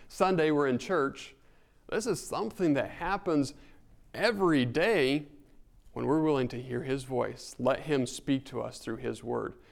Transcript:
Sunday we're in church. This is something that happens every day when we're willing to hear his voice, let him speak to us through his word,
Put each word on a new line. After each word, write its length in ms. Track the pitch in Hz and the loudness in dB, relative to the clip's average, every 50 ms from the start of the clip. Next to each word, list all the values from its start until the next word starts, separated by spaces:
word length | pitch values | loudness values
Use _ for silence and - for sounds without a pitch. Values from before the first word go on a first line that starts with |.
| - - | -20 -12
Sunday 420 | - - 190 185 190 165 156 156 | -2 0 2 2 4 4 4 4
we're 180 | 151 147 143 135 | 4 4 4 2
in 120 | 127 120 | 2 0
church. 560 | - - 190 165 139 139 - - - - - _ - - - - - _ _ _ _ - | 0 0 0 0 0 0 -2 -6 -16 -18 -20 _ -20 -20 -20 -20 -20 _ _ _ _ -6
This 200 | - 214 214 247 | -4 -4 -2 -2
is 120 | 180 151 | -4 -4
something 540 | - - - 143 202 226 - - 190 160 143 | -4 -6 -4 -4 -4 -4 -2 0 2 2 4
that 160 | 135 110 - | 2 2 -2
happens 640 | - - 170 175 196 196 - 185 160 147 139 131 - - - - - - - - - - - - - | -4 -6 -4 -2 -2 -2 0 0 2 2 2 0 -4 -12 -20 -20 -20 -20 -20 -20 -20 -20 -20 -16 -8
every 520 | 120 175 233 226 202 190 175 156 139 123 | 0 2 2 2 4 4 4 6 6 4
day 640 | 120 120 147 170 220 226 180 135 131 135 151 147 - - - - - - - - - - - - - - | 2 2 2 2 4 4 4 4 4 2 0 -2 -6 -18 -20 -20 -20 -20 -20 -20 -20 -20 -20 -20 -14 -8
when 120 | 120 123 | -4 0
we're 180 | 123 143 160 156 | 0 2 2 4
willing 240 | 156 147 135 127 123 | 4 2 2 2 0
to 120 | - 120 | -4 -6
hear 220 | 127 131 123 120 123 | -8 -6 -6 -4 -2
his 200 | 131 131 139 127 | -2 -4 -4 -4
voice, 520 | 127 131 120 117 107 107 - - - - - | -4 -2 -2 -2 -2 -4 -10 -14 -16 -10 -2
let 220 | 123 127 135 - | 0 2 2 0
him 260 | - 156 147 139 127 120 | 0 -2 0 0 0 -2
speak 380 | - - - - 139 135 - | -4 -8 -2 -2 -2 -2 -2
to 160 | - 131 120 | -6 -8 -8
us 180 | 113 117 117 - | -8 -8 -10 -10
through 180 | - - 113 120 | -8 -8 -8 -6
his 260 | 131 117 113 110 - | -4 -6 -6 -6 -6
word, 300 | 117 120 117 110 - - - - - | -4 -4 -4 -4 -6 -8 -12 -20 -20